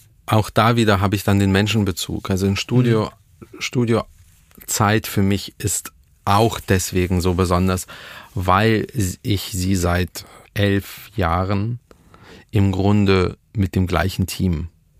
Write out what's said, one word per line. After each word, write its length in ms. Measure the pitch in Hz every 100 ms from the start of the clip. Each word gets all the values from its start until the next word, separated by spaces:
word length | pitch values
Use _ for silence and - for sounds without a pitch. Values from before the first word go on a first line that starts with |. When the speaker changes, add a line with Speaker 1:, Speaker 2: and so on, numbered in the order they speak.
| _ _
Speaker 1:
auch 240 | - 110 -
da 280 | - 107 120
wieder 260 | 107 98
habe 120 | 101
ich 100 | 101
dann 140 | - 98
den 140 | 98
Menschenbezug. 800 | 95 107 113 95 90 - - -
Also 160 | 95 98
im 100 | 98
Studio 480 | - 123 123 110
Speaker 2:
Mhm. 60 | 104 - _ - - -
Speaker 1:
Studiozeit 1500 | - 131 117 110 - - - _ _ - - - 104 107 -
für 160 | -
mich 320 | 98 101 - -
ist 340 | - - - - _ _
auch 360 | - 101 113 -
deswegen 600 | - 95 - 95 90 92
so 140 | 90
besonders, 520 | 87 90 90 92 92 - - - - -
weil 520 | - 90 92 113 107 - - 92 -
ich 200 | 127 98 -
sie 220 | 92 92 95
seit 480 | 85 87 90 - - - -
elf 560 | - 101 98 - - - -
Jahren 640 | 85 87 92 101 110 120 _ _ _ - - - _
im 220 | 104 98
Grunde 640 | 92 98 104 98 95 90 - _
mit 200 | - 95
dem 120 | 95 90
gleichen 400 | 85 92 - 92
Team 420 | - 95 78 85 _ _